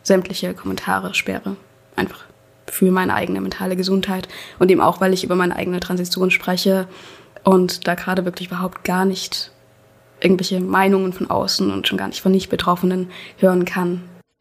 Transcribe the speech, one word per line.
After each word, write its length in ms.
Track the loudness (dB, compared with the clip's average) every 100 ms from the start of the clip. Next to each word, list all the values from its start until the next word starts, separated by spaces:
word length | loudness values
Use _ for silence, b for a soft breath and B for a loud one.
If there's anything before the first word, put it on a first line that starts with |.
sämtliche 520 | 0 0 2 -6 -8
Kommentare 600 | -8 -8 -8 -2 -2 -2
sperre. 420 | -4 -4 -6 -6 -10 -14 _ _
Einfach 300 | -4 -4 -6 -20 _ _ _ -12
für 220 | 0 2
meine 240 | 4 2
eigene 260 | 0 -2 -4
mentale 360 | -4 -6 -4 -2
Gesundheit 520 | 0 0 0 -6 -8 B B B
und 120 | 4
eben 100 | 6
auch, 200 | 4 4
weil 120 | 2
ich 100 | 2
über 140 | 0 0
meine 180 | 0
eigene 240 | 0 -4 -4
Transition 500 | -4 -4 -4 0 0
spreche 580 | 0 0 0 2 2 0 B B B B -2
und 420 | 4 4 4 -2 -4
da 80 |
gerade 300 | -4 -2 -2
wirklich 240 | -2 -6 -8
überhaupt 340 | -6 -6 -4
gar 220 | -4 0
nicht 480 | 0 0 -6 -8 -10 _ _ _ _ _ _ 0
irgendwelche 400 | 4 4 2 -2
Meinungen 520 | 0 2 4 4 2
von 180 | -2 -2
außen 400 | -2 0 0 0
und 160 | 0 -2
schon 120 | -2
gar 100 | -4
nicht 140 | -2
von 100 | 2
Nicht-Betroffenen 760 | 2 2 -2 0 2 2 0 -4 B B B
hören 260 | 4 4 0
kann. 360 | -2 -2 -4 -8 -20 _ _